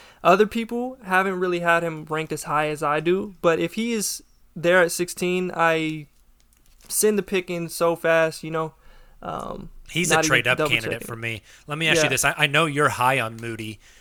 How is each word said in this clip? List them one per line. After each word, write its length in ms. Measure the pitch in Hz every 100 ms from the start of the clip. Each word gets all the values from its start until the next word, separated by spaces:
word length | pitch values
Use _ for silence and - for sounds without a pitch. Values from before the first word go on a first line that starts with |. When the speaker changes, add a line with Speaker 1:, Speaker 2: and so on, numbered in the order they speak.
Speaker 1:
<laughs> 180 | - -
Other 240 | 165 190 214
people 520 | 226 226 233 254 262
haven't 380 | 196 185 190 185
really 180 | 180 175
had 220 | 170 170
him 240 | 170 156 156
ranked 240 | 156 160
as 120 | 156
high 240 | - 147 151
as 120 | 151
I 180 | 151 151
do, 340 | 156 190 208 185
but 160 | 175 165
if 160 | 165
he 180 | - 233
is 300 | 226 190 - - _ _
there 260 | - 170 185
at 100 | 170
sixteen, 580 | - 175 - 180 180 180
I 540 | - 165 160 160 156 147 _ _ _ _ _ _ _ -
send 300 | - 214 208
the 40 |
pick 260 | 185 190 180
in 180 | 175 165
so 280 | - 170 165
fast, 480 | 165 165 160 -
you 80 | 156
know. 220 | 160 160 - - - - -
Um, 500 | - - - - - - -
Speaker 2:
He's 200 | 156 170
Speaker 1:
not 140 | 165
Speaker 2:
a 40 | 156
trade 120 | 131
Speaker 1:
even 120 | 120
Speaker 2:
up 60 | 127
Speaker 1:
double 120 | 151
Speaker 2:
candidate 220 | 120 113 117
Speaker 1:
checking. 60 | -
Speaker 2:
for 100 | 113
me. 260 | 117 110 - - -
Let 120 | 147
me 100 | 160
ask 100 | 156
you 60 |
Speaker 1:
Yeah. 40 | 147
Speaker 2:
this. 140 | 127 143
I, 80 | -
I 100 | 151
know 200 | 143 160
you're 240 | 143 147
high 300 | 113 123 135
on 160 | 113 113
Moody. 440 | 117 113 110 107 _ -